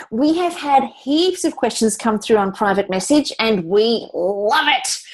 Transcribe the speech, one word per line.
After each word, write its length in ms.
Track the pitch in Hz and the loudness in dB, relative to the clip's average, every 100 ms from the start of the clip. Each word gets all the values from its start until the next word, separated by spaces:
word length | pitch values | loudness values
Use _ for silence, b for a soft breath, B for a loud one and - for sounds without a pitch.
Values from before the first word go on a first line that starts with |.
| B | B
We 240 | 220 302 320 | 0 0 2
have 160 | 359 | -2
had 300 | - 294 269 | -4 0 2
heaps 600 | 240 - 262 302 370 370 | 0 -8 -2 0 2 0
of 120 | 320 - | -4 -2
questions 380 | 233 - 220 | -4 0 -2
come 240 | - 226 214 | 0 -2 -2
through 200 | - 214 | 2 2
on 140 | 196 | 2
private 360 | 190 208 196 196 | 0 0 0 0
message, 460 | 185 190 294 277 - | -2 2 2 2 -2
and 260 | 226 202 | 0 0
we 440 | 165 202 226 226 - | 2 2 2 0 -4
love 520 | - 180 202 208 311 294 | -4 -4 -2 0 2 2
it. 220 | 381 - - B | 0 -2 -8 B